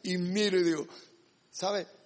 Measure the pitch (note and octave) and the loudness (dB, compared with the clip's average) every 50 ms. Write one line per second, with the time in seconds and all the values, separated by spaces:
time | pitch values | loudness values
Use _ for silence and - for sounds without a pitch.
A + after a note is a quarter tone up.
0 | - F3+ F#3 F3+ F3 F3+ F#3 G#3 G#3 G3+ F#3+ F#3 F3 E3+ D#3+ D3+ C#3 - - - | -2 -2 -2 -2 -2 0 0 0 2 2 4 4 4 2 2 0 -4 -10 -14 -20
1 | - - - _ _ _ _ _ _ _ - - F#3 F#3+ G#3 G3 E3 - - - | -20 -20 -20 _ _ _ _ _ _ _ -10 -6 -4 -2 -2 -2 -4 -6 -14 -20
2 | _ | _